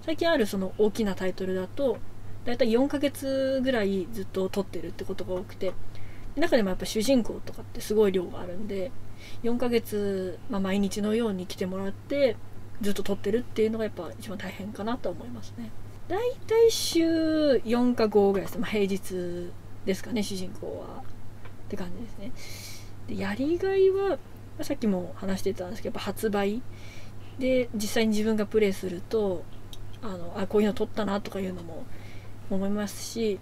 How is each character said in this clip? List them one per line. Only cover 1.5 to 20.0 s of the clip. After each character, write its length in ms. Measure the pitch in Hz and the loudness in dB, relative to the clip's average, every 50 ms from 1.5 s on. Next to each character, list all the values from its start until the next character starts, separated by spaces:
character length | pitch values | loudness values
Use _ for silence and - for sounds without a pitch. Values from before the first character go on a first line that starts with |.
| 185 | -2
だ 140 | 185 185 185 | -2 -2 -4
と、 300 | - - 277 262 220 - - - - - - - - - - | -2 0 0 0 0 0 -2 -4 -4 -6 -6 -6 -6 -2 0
だ 80 | - | 0
い 60 | 240 240 | 2 4
た 60 | 262 | 4
い 80 | 226 | 4
四 160 | 220 240 269 285 | 6 4 4 4
ヶ 100 | - 285 | 2 2
月 640 | 285 285 - - - 269 269 269 269 262 269 269 | 0 0 0 0 -4 -2 0 0 0 2 2 2
ぐ 100 | 247 262 | 2 2
ら 100 | 262 233 | 2 4
い 260 | 202 196 196 190 180 - | 2 2 2 0 -2 -2
ず 100 | - - | -4 -4
っ 40 | 190 | -4
と 220 | - - 190 190 190 | -4 -2 -2 0 0
撮 100 | - 202 | 0 -2
っ 60 | 196 | -2
て 140 | - - 175 | -2 -4 -6
る 80 | 165 170 | -4 -4
っ 40 | |
て 120 | 196 - 196 | -6 -6 -4
こ 100 | - 190 | -4 -2
と 100 | 185 185 | -2 -2
が 100 | - 185 | -2 -2
多 80 | 185 | -4
く 140 | 190 - - | -4 -6 -6
て、 160 | - 196 185 180 - - - - - - - - - - - - | -2 -2 0 2 2 2 2 2 0 -2 -2 -2 -6 -6 -4 0
中 200 | - 311 339 - | 2 4 6 6
で 60 | 247 | 6
も 60 | 208 190 | 4 4
や 60 | 185 | 0
っ 40 | - | -2
ぱ 80 | - | -2
主 140 | - - 220 | -2 -2 0
人 220 | 208 226 277 247 214 | 4 4 4 4 4
公 160 | - - - - | 2 -2 -2 -6
と 80 | - | -6
か 100 | - - | -6 -8
っ 20 | - | -8
て 160 | - - 240 | -8 -8 -8
す 140 | - - 214 | -2 0 4
ご 140 | 208 214 202 | 6 6 6
い 40 | |
量 120 | 185 185 175 | 4 2 0
が 140 | - - - | 0 -6 -6
あ 60 | 190 | -6
る 100 | 180 175 | -4 -2
ん 120 | 180 - 202 | -2 -2 -2
で、 240 | 196 196 185 180 - - - - - - - - - - | -2 -2 -2 -2 -2 -2 -4 -4 -6 -8 -8 -6 -6 0
四 160 | - 233 240 240 | 2 2 4 4
ヶ 100 | 254 247 | 4 2
月、 680 | 233 233 220 - 214 208 202 202 196 190 185 185 180 - - - | 2 2 0 0 -2 -2 0 0 0 -2 -2 -4 -6 -6 -6 -2
ま 100 | 220 196 | 0 0
あ、 20 | |
毎 200 | 196 190 190 202 | 2 2 2 2
日 220 | 202 196 196 214 | 2 2 0 0
の 120 | 202 208 214 | 0 0 2
よ 140 | 226 240 220 | 2 2 0
う 40 | |
に 140 | 196 185 180 | -2 -2 -4
来 100 | - - | -6 -4
て 80 | - 196 | -4 -4
も 120 | 185 190 190 | -4 -2 -4
ら 100 | 196 196 | -4 -4
っ 40 | |
て、 440 | 196 - - - 285 285 277 254 214 - - - - - - - - - | -4 -6 -4 -2 2 2 2 2 2 -2 -8 -8 -8 -8 -8 -6 -4 0
ず 80 | 220 202 | 2 4
っ 40 | - | 4
と 80 | - | 4
撮 120 | - - 170 | 4 2 2
っ 20 | |
て 160 | 165 - 208 | 2 0 0
る 60 | 202 240 | 0 0
っ 40 | |
て 200 | 247 - - - | 0 -2 0 2
い 40 | 214 | 2
う 40 | 220 | 2
の 80 | 226 220 | 2 -2
が 60 | 220 | -4
や 60 | 202 | -4
っ 20 | - | -4
ぱ 160 | - 175 156 - - | -8 -10 -10 -10 -10
一 100 | - 220 | -10 -8
番 80 | 185 | -8
大 160 | 180 190 185 | -6 -6 -8
変 200 | 180 - 190 208 214 | -8 -8 -8 -8 -8
か 100 | - 202 | -6 -4
な 140 | 220 240 247 | -2 -2 0
と 100 | - 202 | -2 -4
思 160 | 175 - - | -4 -4 -8
い 40 | 240 | -8
ま 120 | 247 226 | -8 -8
す 120 | - - - | -8 -8 -8
ね。 140 | - 233 220 - - - - - - - - | -8 -8 -6 -6 -6 -6 -6 -8 -10 -6 -2
だ 80 | 320 | -2
い 200 | 403 480 494 539 - - | 0 0 0 -2 -2 -2
た 140 | - 440 453 | 2 6 8
い 80 | 466 466 | 8 8
週 920 | - - - - - 330 330 330 330 320 320 320 311 311 302 294 262 214 - | 6 4 -2 2 2 4 4 4 4 4 2 2 4 4 6 6 6 4 4
四 300 | 220 233 240 247 247 247 | 2 2 4 4 4 4
か 120 | - 226 220 | 4 2 6
五 240 | 208 208 202 196 | 6 6 6 6
ぐ 60 | 196 196 | 4 2
ら 60 | 170 | 0
い 20 | |
で 60 | - | -2
す。 60 | - - | -2 -2
ま 80 | 180 | -2
あ、 40 | - | 0
平 140 | - 214 202 | 2 2 2
日 680 | 190 196 196 - - 190 180 180 175 175 175 175 175 - - - - - - - | 2 2 -2 -2 -4 -4 -4 -4 -4 -4 -6 -6 -8 -8 -10 -10 -10 -10 -4 -2
で 80 | - 185 | -2 0
す 100 | 185 | 0